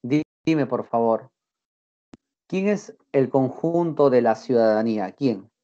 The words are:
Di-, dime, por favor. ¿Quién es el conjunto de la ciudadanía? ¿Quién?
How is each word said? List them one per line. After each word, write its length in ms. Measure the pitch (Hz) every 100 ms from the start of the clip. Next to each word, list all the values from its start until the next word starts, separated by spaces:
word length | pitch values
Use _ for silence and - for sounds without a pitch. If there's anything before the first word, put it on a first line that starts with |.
Di-, 220 | 123 151 - _ -
dime, 200 | 160 127
por 200 | 120 107
favor. 440 | 120 117 110 - _ _ _ _ _ _ _ _ - _ _ _
¿Quién 220 | 185 196
es 260 | 208 - - _
el 180 | 143 131
conjunto 800 | 139 131 - 165 170 170 151 143
de 120 | 127
la 140 | 117 110
ciudadanía? 760 | - 120 110 107 113 107 90
¿Quién? 400 | - 139 101 95 _